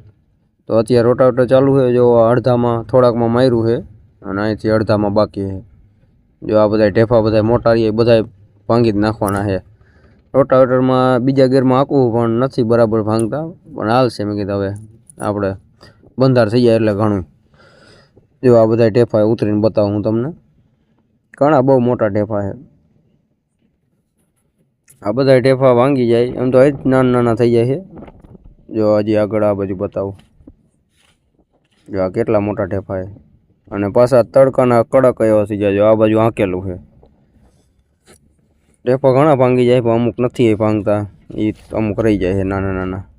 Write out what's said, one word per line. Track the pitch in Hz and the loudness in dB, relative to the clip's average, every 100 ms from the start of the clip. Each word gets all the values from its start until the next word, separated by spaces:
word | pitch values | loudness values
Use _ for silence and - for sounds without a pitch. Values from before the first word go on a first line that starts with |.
| - _ _ _ _ _ - | -20 _ _ _ _ _ -4
તો | |
અત્યારે | 110 110 120 117 | -2 2 2 2
રોટાવેટર | 120 131 123 123 | 2 2 2 0
ચાલુ | 131 139 135 | 2 2 2
છે. | 127 | 2
જો | 123 120 117 | 2 4 4
આ | 113 | 2
અડધામાં | 123 123 120 120 117 110 | 2 0 0 0 -4 -2
થોડાકમાં | 127 123 117 117 | 2 2 2 0
માર્યું | 117 131 117 113 | 0 0 0 -2
છે | 127 - - _ _ 101 | -4 -8 -20 _ _ -10
અને | 98 | -6
અહીંથી | 107 101 107 110 | -4 -4 -2 -2
અડધામાં | 110 104 104 | 0 -2 -2
બાકી | 104 104 101 98 | -2 -2 -4 -8
છે. | 95 - _ _ _ _ _ _ _ | -10 -16 _ _ _ _ _ _ _
જો | 110 107 | -2 0
આ | 107 | 2
બધા | 107 107 | 2 0
ઢેફા | 98 113 120 | 2 2 2
બધા | 107 107 107 | 2 0 0
મોટા | 117 117 | 0 0
રહ્યા, | 117 110 | 0 0
એ | 107 | 0
બધા | 117 113 - - _ _ - | 2 2 0 -10 _ _ -2
ભાંગી | 117 117 | 0 0
જ | 101 | 0
નાખવાના | 107 107 101 101 104 | -2 -2 -4 -2 -4
છે. | 92 - _ _ _ _ _ _ | -6 -8 _ _ _ _ _ _
રોટાવેટરમાં | 135 135 131 127 127 127 131 127 127 131 | -2 2 2 2 2 0 0 0 0 0
બીજા | 135 131 | 0 2
ગિયરમાં | 135 127 127 | 2 2 0
હાંકવું | 139 143 123 | 0 0 0
પણ | 117 117 113 | 0 -2 -2
નથી | 135 - 113 | -2 -2 0
બરાબર | 117 113 110 | 0 0 0
ભાંગતા, | 107 113 110 135 165 - - - | -2 -2 -4 -6 -10 -16 -18 -8
પણ | 104 | -2
હાલશે. | 123 127 - 104 | 0 -2 -4 -6
મેં | 104 | -6
કીધું | 101 101 | -6 -4
હવે | 98 104 110 - _ - | -6 -8 -16 -20 _ -10
આપણે | 110 101 98 95 _ _ - _ _ - | -6 -4 -4 -6 _ _ -20 _ _ -2
બંધાર | 135 123 107 | 2 2 2
થઈ | 120 120 | 2 2
જાય | 113 | 2
એટલે | 110 | 0
ઘણું. | 98 107 101 - _ _ _ _ _ _ _ _ _ _ _ | 0 -2 -2 -6 _ _ _ _ _ _ _ _ _ _ _
જો | 127 117 | 2 4
આ | 110 | 4
બધા | 113 113 | 2 2
ઢેફા | 110 117 110 | 2 0 0
ઉતરીને | 107 117 104 104 | 0 0 -2 0
બતાવું | 107 107 104 | 0 0 -2
હું | 104 | -2
તમને. | 107 113 135 175 _ _ _ _ _ _ _ _ _ - | -4 -4 -6 -10 _ _ _ _ _ _ _ _ _ -4
ઘણા | 143 147 | 0 2
બહુ | 131 131 120 | 2 2 0
મોટા | 127 110 | -2 -2
ઢેફા | 104 104 104 | -2 -4 -6
છે. | 98 120 151 _ _ _ _ _ _ _ _ _ _ _ _ _ _ _ _ _ _ _ _ _ _ _ | -6 -10 -18 _ _ _ _ _ _ _ _ _ _ _ _ _ _ _ _ _ _ _ _ _ _ _
આ | 101 117 | -6 -2
બધા | 135 131 | 2 4
ઢેફા | 131 127 135 120 | 4 2 2 4
ભાંગી | 131 139 117 | 2 2 0
જાય, | 117 123 123 | 0 0 -4
એમ | 127 | 0
તો | 127 | 2
હજી | 143 139 135 | 2 0 0
નાના | 131 127 | 2 2
નાના | 123 120 113 | 2 0 0
થઈ | 120 | 2
જાય | 117 120 | 2 0
છે. | 151 190 - - - - - - - - 110 | -4 -10 -20 -20 -20 -20 -20 -20 -20 -10 -2
જો | 107 107 | 0 0
હજી | 107 107 | 0 0
આગળ | 104 107 104 | 0 0 -2
આ | |
બાજુ | 101 98 92 | -2 -4 -6
બતાવું. | 98 95 98 98 _ _ - - _ _ _ _ _ _ _ _ _ _ _ _ - | -8 -6 -8 -10 _ _ -20 -20 _ _ _ _ _ _ _ _ _ _ _ _ -10
જો | 98 | -6
આ | 92 | -4
કેટલા | 113 117 104 101 | -4 -2 -2 -2
મોટા | 101 95 | -4 -6
ઢેફા | 98 95 95 | -6 -8 -10
છે | 95 104 _ _ _ _ - | -10 -16 _ _ _ _ -10
અને | 101 101 120 | -6 -2 2
પાછા | 120 127 | 4 2
તડકાના | 107 135 135 127 127 120 | 2 4 2 2 2 2
કડક | 117 131 127 - | 2 2 2 2
એવા | 110 107 104 | 2 2 0
થઈ | 104 | -2
જાય. | 101 98 | 0 2
જો | 107 | 2
આ | 110 | 2
બાજુ | 110 110 | 2 2
હાંકેલું | 113 - 98 90 95 | 0 0 -4 -4 -8
છે. | 90 - _ _ _ _ _ _ _ _ _ _ _ _ _ _ _ _ _ _ _ 120 | -12 -16 _ _ _ _ _ _ _ _ _ _ _ _ _ _ _ _ _ _ _ -4
ઢેફા | 135 135 127 | 0 2 2
ઘણા | 156 135 | 2 2
ભાંગી | 127 127 120 | 2 2 2
જાય | 127 117 | 2 0
પણ | 117 | 0
અમુક | 120 - | -2 -2
નથી | 123 - 117 | -4 0 0
એ | 104 | 2
ભાંગતા, | 107 107 104 104 104 - - - | 0 -2 -2 -4 -4 -14 -14 -6
એ | 107 104 - 104 | -6 -6 -8 -6
અમુક | 110 101 | -4 -2
રહી | 110 101 | 0 0
જાય | 90 98 | -2 -2
છે | |
નાના | 95 98 95 | -2 -4 -4
નાના. | 92 92 92 95 | -6 -6 -10 -14